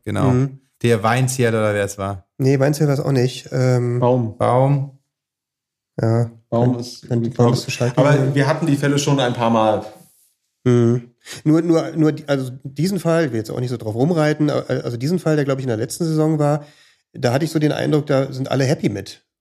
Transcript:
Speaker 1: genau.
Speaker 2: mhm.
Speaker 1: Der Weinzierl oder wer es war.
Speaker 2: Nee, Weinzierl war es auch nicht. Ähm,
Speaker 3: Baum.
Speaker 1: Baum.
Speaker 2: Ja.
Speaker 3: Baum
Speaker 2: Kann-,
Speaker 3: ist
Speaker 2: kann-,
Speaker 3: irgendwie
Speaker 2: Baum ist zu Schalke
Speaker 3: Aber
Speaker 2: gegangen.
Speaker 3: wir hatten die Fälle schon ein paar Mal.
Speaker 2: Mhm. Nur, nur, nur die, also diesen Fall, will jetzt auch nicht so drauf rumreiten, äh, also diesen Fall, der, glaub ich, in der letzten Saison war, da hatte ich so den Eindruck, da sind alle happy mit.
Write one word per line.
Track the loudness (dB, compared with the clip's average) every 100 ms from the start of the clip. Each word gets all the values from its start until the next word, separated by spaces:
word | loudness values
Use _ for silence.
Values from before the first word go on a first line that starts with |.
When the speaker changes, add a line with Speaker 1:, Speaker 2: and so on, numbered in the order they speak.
Speaker 1:
genau. | -6 -2 2
Speaker 2:
mhm. | 2 0 -6 _ _
Speaker 1:
Der | 2 2
Weinzierl | 2 2 0 0 0
oder | 2 0
wer | 0
es | -2 -4
war. | -6 -8 -12 -2
Speaker 2:
Nee, | 2 2
Weinzierl | 2 2 0
war |
es | 0
auch | 0
nicht. | 0 0 -2 -6
Ähm, | -2 2 2 0 0
Speaker 3:
Baum. | 2 2 -2 -2
Speaker 1:
Baum. | 0 2 2 0 -2 -12 _ _ _ _ _ _ _ _ _ -4
Speaker 2:
Ja. | 0 0 -2 -6 -4
Speaker 3:
Baum | 0 0
Speaker 2:
Kann-, | 0
Speaker 3:
ist | -6 -12
Speaker 2:
kann-, | -4 -2
Speaker 3:
irgendwie | -2 2
Speaker 2:
Baum | 2
ist | 2
zu | -2
Schalke | -4 -2 2
Speaker 3:
Aber | 4
Speaker 2:
gegangen. | 4 2
Speaker 3:
wir | 2 0
hatten | 0 0
die | 0
Fälle | 0 0
schon | 0 0
ein | 0
paar | 0 0
Mal. | 2 2 0 -4 -16 _ _ _ _ _ _
Speaker 2:
Mhm. | 2 4 4 2 -4 _ -20 -6
Nur, | 0 2
nur, | 2 0 0
nur | 0 0
die, | 0 -2
also | -4 -4 -10
diesen | -12 -4 -4 -2
Fall, | 0 0 0
will | -2
jetzt | -6
auch | -6
nicht | -6
so | -6
drauf | -6
rumreiten, | 0 0 2 0 0 0
äh, | -2 -2 -4
also | -4 -6
diesen | -4 -2
Fall, | 0 0
der, |
glaub | 0 -2
ich, |
in | -2
der | -4
letzten | -4 -4 -2
Saison | 0 0 2
war, | 0 -2 -6 -20 _ _ _
da | -4 -2
hatte | 0
ich | -2
so | 0
den | 0
Eindruck, | 0 0 0 0
da | 0 -2
sind | -6 -4
alle | 0
happy | 0 0 -2
mit. | -4 -10 -16 _ _